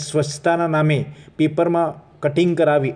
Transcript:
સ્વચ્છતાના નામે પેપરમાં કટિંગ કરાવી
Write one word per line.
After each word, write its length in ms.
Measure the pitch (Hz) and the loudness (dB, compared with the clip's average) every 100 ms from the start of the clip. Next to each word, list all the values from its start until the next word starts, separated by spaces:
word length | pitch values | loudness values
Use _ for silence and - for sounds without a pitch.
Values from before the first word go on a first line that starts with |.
| - | -4
સ્વચ્છતાના 640 | 156 143 - 170 170 170 156 | -2 -2 -2 -2 0 0 0
નામે 220 | 156 139 - - - - | 2 0 -4 -12 -10 -2
પેપરમાં 560 | 156 156 170 170 160 - - - | -2 0 0 0 -2 -6 -18 -6
કટિંગ 320 | 147 147 175 165 | -2 0 0 2
કરાવી 380 | 151 147 135 | 2 2 0